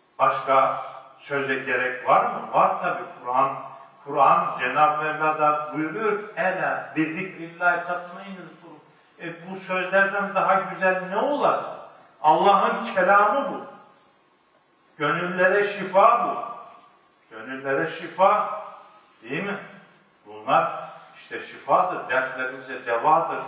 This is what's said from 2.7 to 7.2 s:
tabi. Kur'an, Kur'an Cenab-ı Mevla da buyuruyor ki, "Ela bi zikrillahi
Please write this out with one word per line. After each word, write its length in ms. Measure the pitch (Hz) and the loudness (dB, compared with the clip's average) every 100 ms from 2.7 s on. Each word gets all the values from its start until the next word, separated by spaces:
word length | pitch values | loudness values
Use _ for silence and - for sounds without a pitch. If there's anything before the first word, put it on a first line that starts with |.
| 185 | 2
tabi. 200 | 180 175 180 - | -4 -6 -8 -12
Kur'an, 360 | 123 127 - - - - - - | -4 0 0 -2 -12 -18 -20 -18
Kur'an 540 | 139 147 131 - - - | -6 2 4 4 2 -2
Cenab-ı 440 | 123 139 151 151 | -2 2 2 2
Mevla 340 | 156 151 156 151 | -2 -2 -2 2
da 340 | 151 151 - | 2 0 -2
buyuruyor 440 | 151 156 208 208 202 | -4 -4 -2 -2 -2
ki, 80 | - - | -6 -4
"Ela 560 | 185 175 - - - 156 | -2 -2 -2 -4 -6 -2
bi 80 | |
zikrillahi 840 | 156 165 | -2 -2